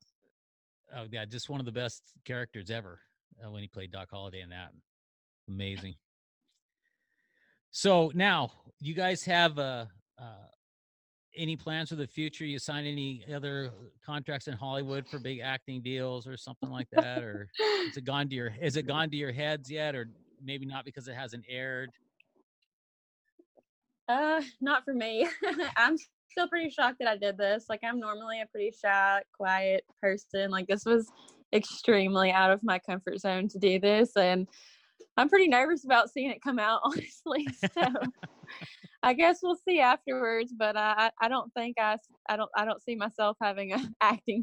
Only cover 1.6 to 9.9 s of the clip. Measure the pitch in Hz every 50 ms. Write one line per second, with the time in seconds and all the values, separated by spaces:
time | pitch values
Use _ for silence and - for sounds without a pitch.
1.6 | 131 117 110 123 123 120 - - _ _ _ _ _ - 127 123 123 - - 107
2.6 | 92 92 113 117 101 92 87 - _ _ _ _ _ _ _ 110 117 107 107 104
3.6 | 104 101 _ 98 95 90 85 95 92 - 98 98 98 98 90 95 90 87 90 90
4.6 | 90 - - - _ _ _ _ _ _ _ _ _ _ _ _ _ - 98 98
5.6 | 98 98 98 92 95 95 87 - _ _ _ _ _ _ _ _ _ _ _ _
6.6 | _ _ _ _ _ _ _ _ _ _ _ _ _ _ _ _ _ _ _ _
7.6 | _ _ - - - 196 185 175 160 156 139 175 190 202 185 160 131 117 - _
8.6 | _ - _ _ 143 151 165 175 185 185 185 - - 185 175 175 170 165 147 147
9.6 | 139 135 127 120 117 104